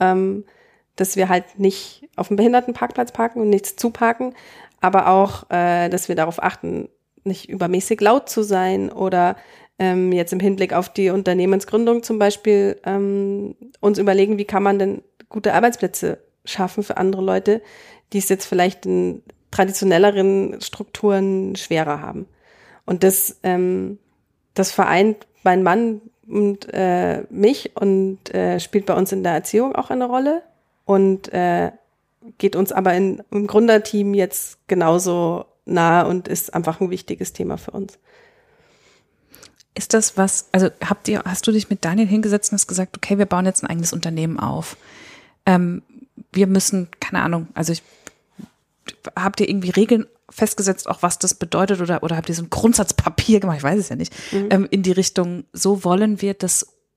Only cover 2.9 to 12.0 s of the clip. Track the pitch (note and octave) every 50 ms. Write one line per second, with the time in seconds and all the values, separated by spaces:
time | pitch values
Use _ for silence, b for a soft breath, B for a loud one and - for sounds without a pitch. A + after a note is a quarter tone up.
2.9 | - - A#3+ A#3+ - - A3+ A#3 - B3 A3 G#3 G3+ G3 - - - - - A#3
3.9 | A3+ - A#3 A#3 A#3 - B3+ B3+ B3+ B B B B B B B B _ - F#3
4.9 | F#3+ F#3+ - - F#3+ F#3+ G3 G3 - - - - - F3 F3 F3 F3 F3 F3 F3
5.9 | F#3 F#3 - - F3 D#3+ D#3+ E3 E3 - - F#3 - - - E3+ E3+ - - -
6.9 | _ _ _ _ _ _ _ G3 F#3 - - - - F#3+ - F3 F3+ F#3 G3 -
7.9 | A3+ G#3+ G#3 G#3 A#3+ C#4 C#4 - - A3+ G#3+ G#3 G3 F#3 F#3 F#3 F#3+ G3 G3 -
8.9 | - - F#3+ F#3+ F#3 F3+ F3 F3+ G3 B B B B B B B _ - F#3+ F#3+
9.9 | F3+ F#3 F#3 F#3 F3+ F3 E3+ F3 G3+ F#3 F#3+ G3+ G3 F#3+ F#3+ F3+ - F3 F#3 -
10.9 | - G#3 F#3+ F#3 F3+ G3+ F#3+ F#3 F3+ F#3 F3+ F#3+ G3 G3 G3 - - A3 A#3 A#3
11.9 | A#3+ A#3